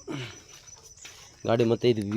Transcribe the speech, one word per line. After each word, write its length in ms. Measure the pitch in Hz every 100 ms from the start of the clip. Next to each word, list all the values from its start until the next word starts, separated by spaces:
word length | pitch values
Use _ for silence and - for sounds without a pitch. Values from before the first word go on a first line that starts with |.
| - 147 120 101 - - - - - - - - - - 107
ಗಾಡಿ. 180 | 117 117
ಮತ್ತು 160 | 117 123
ಇದು 100 | 110 101